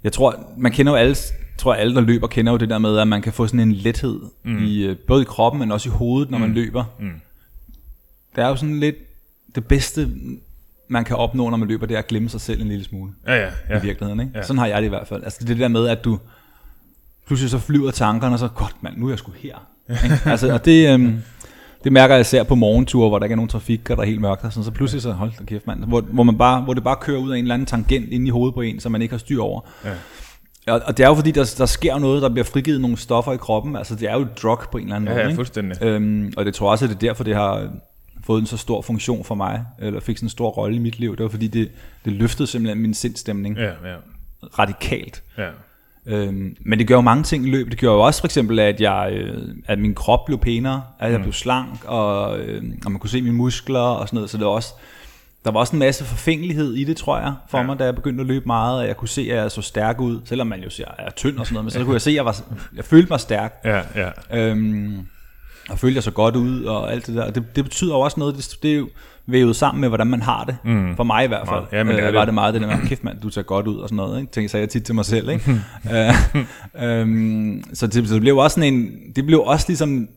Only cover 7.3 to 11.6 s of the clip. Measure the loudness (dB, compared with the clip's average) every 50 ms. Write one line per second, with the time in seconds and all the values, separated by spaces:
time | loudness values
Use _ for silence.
7.3 | -20 _ _ _ _ -20 -20 -20 -20 -20 -20 -20 -20 _ _ _ _ _ _ _
8.3 | _ -2 0 0 0 -2 -2 -4 -2 0 0 -2 -2 -4 -16 -20 -20 -20 _ _
9.3 | _ _ _ -8 _ -8 0 2 2 2 2 -2 -2 -2 -2 -2 -4 -6 -10 -12
10.3 | -12 -14 -16 -20 -20 -20 -20 _ _ _ _ _ -2 -2 0 -2 0 0 0 0
11.3 | 0 0 0 0 0 0